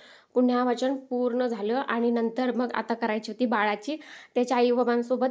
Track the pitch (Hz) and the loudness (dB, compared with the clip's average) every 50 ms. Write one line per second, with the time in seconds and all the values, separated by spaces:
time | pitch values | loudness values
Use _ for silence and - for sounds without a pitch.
0 | - - - - _ _ - 254 254 247 247 247 254 247 240 240 254 262 277 269 | -20 -20 -20 -20 _ _ 2 2 4 4 4 2 2 2 0 0 0 -2 -2 -4
1 | 269 - 247 247 247 247 233 254 254 240 233 196 208 214 233 269 - - 226 233 | -6 -6 -2 -2 0 0 0 0 -2 -2 -2 -2 -2 -2 -2 -2 0 -2 0 0
2 | 233 240 233 233 226 226 226 247 254 247 226 233 247 240 - 226 220 - 233 226 | 2 2 2 2 0 -2 -2 -2 -2 -2 0 -2 -2 -2 -2 -4 -2 -2 -4 -2
3 | 240 220 214 220 220 226 208 - 254 226 240 208 208 214 208 208 - 285 311 302 | -2 -2 -2 -4 -6 -8 -4 -2 0 0 2 2 2 0 0 -2 -4 -8 -8 -8
4 | - - - - - - - 247 247 247 262 247 240 247 240 247 247 240 240 240 | -10 -16 -20 -20 -14 -4 -2 0 0 2 2 2 4 4 4 2 2 2 2 0
5 | 240 240 254 214 254 262 | 0 0 0 0 0 -2